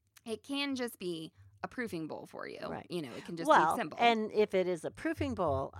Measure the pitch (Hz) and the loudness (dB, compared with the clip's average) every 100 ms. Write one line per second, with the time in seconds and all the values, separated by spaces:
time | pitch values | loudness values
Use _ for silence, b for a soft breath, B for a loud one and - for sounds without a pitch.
0 | _ _ 233 220 - 277 277 254 240 - | _ _ -12 -10 -6 -4 -2 -2 -4 -6
1 | 180 165 160 - b b 185 - 233 170 | -6 -6 -10 -16 b b -10 -6 -6 -4
2 | 156 110 - - - - 160 156 - 175 | -6 -8 -12 -10 -10 -8 -8 -8 -6 -6
3 | 135 95 - 165 165 262 160 202 151 - | -6 -10 -10 0 6 8 8 2 -2 4
4 | 233 226 214 208 208 190 180 175 156 - | 4 4 2 2 2 2 2 0 -4 -4
5 | 320 320 285 202 165 135 139 - | -4 -2 -2 0 2 2 -2 -4